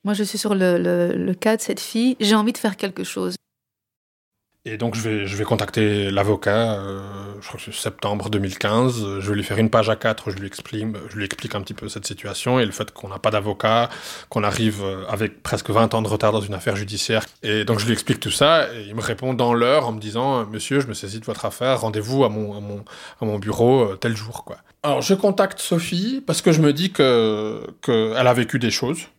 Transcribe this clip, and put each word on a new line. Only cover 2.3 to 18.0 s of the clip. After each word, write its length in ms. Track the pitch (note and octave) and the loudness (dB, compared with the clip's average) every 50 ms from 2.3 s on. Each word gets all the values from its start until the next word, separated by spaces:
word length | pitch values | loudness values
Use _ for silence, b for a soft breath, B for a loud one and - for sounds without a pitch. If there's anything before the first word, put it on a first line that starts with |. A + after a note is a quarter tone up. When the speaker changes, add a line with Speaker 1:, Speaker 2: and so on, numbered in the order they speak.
| A3 | 4
Speaker 1:
envie 200 | G#3+ G#3 A3+ A#3 | 4 4 0 -2
de 40 | |
faire 180 | - - - F#3+ | 0 -2 -2 -2
quelque 280 | - - G3 F3+ F#3 F#3 | -2 -6 -6 -6 -8 -10
chose. 320 | - - F#3+ F#3 F3+ F3+ - _ _ _ _ _ _ _ _ _ _ _ _ _ _ _ _ _ _ _ _ _ _ _ _ _ | -8 -6 -4 -4 -4 -6 -8 _ _ _ _ _ _ _ _ _ _ _ _ _ _ _ _ _ _ _ _ _ _ _ _ _
Speaker 2:
Et 120 | - A2 | -10 -6
donc, 180 | G#2+ A#2 A#2 A2 | -2 -2 -2 -2
je 60 | A#2 | -2
vais, 260 | A2 A2+ G#2+ G#2 G2+ | -2 -2 -2 -2 -2
je 80 | G2 G2+ | -4 -2
vais 60 | G2 G#2+ | -4 0
contacter 680 | - A#2 A2 G#2+ G#2 - A2+ G#2+ G#2 G#2 G#2 G2+ G2 | 0 2 0 0 -2 2 2 2 4 2 2 0 0
l'avocat, 640 | G2 G2+ G2 G#2 G#2 - - G#2 G2+ A2 A#2 A2+ G#2+ | 2 2 4 4 2 2 2 2 2 4 2 2 0
euh, 280 | G2+ G2 G2 G2 G2 G2 G2+ G2+ G2 G2+ G2+ G2+ G2+ | -4 -6 -8 -8 -10 -10 -10 -12 -12 -12 -12 -14 -14
je 80 | - | -14
crois 120 | - - - | -14 -14 -14
que 60 | - | -12
c'est 80 | - G#2+ | -12 -10
septembre 560 | - - A#2 - - - G#2 G#2 G#2 G2 G#2 | -6 -6 -6 -6 -4 -2 -2 -2 -2 -2 -2
deux 80 | G#2+ | -2
mille 220 | G2+ G2 F#2+ F#2+ - | -2 -2 -2 -4 -2
quinze, 600 | - G#2 G#2+ A2+ B2+ C3 A#2+ A#2 G#2+ G2 G2 G2 | 0 2 2 4 2 2 0 -2 -4 -4 -6 -6
je 100 | F#2+ G2+ | -4 -2
vais 60 | G#2 | -2
lui 80 | G2+ F#2 | -2 -2
faire 140 | - G#2+ | -2 0
une 140 | G#2 A2 A2 | 2 2 4
page 180 | - A2+ G#2+ A2 | 4 4 4 2
A 60 | G#2+ | 0
quatre, 340 | - - A2+ G#2+ - - A2 | 0 0 -2 -2 -2 -6 -8
je 80 | F#2+ | -8
lui 80 | F#2+ G2+ | -8 -10
explique, 400 | G2 - - - - - G#2+ G#2+ A2 A2 G2+ - - | -12 -12 -14 -12 -8 -8 -6 -6 -6 -8 -8 -12 -10
je 80 | G2 | -6
lui 80 | G#2 G2+ | -6 -4
explique 300 | G2 - - - A2+ - | -4 -6 -6 -6 -6 -6
un 60 | G#2 | -6
petit 120 | F#2+ - G2 | -6 -8 -12
peu 160 | - - G#2 | -12 -12 -10
cette 160 | - A2 - | -10 -8 -8
situation 540 | - G2+ - - G2+ F#2+ - - B2 B2+ B2+ | -10 -10 -8 -10 -10 -8 -4 0 2 2 2
et 60 | A#2 | 2
le 60 | G2+ | 0
fait 200 | F#2+ - G#2+ - | -2 -6 -8 -10
qu'on 180 | _ - - G2 | _ -16 -14 -12
n'a 80 | G2 | -12
pas 140 | G2+ - A2 | 0 0 2
d'avocat, 580 | G#2+ G#2 G2 G#2+ G2 - - G#2+ A2 A#2 A#2 B B B B B B B B B | 2 2 0 0 -4 2 2 4 4 4 2 B B B B B B B B B
qu'on 140 | - A2+ G#2 | -2 0 0
arrive, 400 | G#2 G2 - A2+ A2 G2+ G2+ G2 | 0 0 2 0 0 0 0 -4
euh, 200 | F#2+ F#2+ F#2+ G2 - | -6 -6 -6 -6 -6
avec 320 | A2 G2 A2 G#2 - - | -4 -2 -2 -4 -4 -8
presque 300 | _ - - F#2+ - - | _ -4 -4 -4 -2 0
vingt 220 | G2+ A2 A#2 A2 A#2 | 2 4 4 4 2
ans 80 | A2+ A2 | -2 0
de 40 | |
retard 240 | G2+ G#2+ G2+ - G#2+ | 0 0 2 2 2
dans 100 | G#2+ G#2+ | 2 0
une 120 | G2+ G2+ G2+ | -2 -4 -8
affaire 220 | F#2 - - F#2+ | -4 -4 -2 -2
judiciaire. 500 | G2 G#2 G2 G#2 G2 - - A2 A2 - - _ _ | -2 -4 -6 -6 -6 -2 0 0 -2 -2 -4 _ _
Et 240 | - A2 G#2 G#2+ G#2 | -4 -2 -2 0 0
donc, 140 | G#2+ A2+ G2+ | 0 0 0
je 60 | G#2 | 2
lui 80 | A#2 A2+ | 0 0
explique 260 | - | -2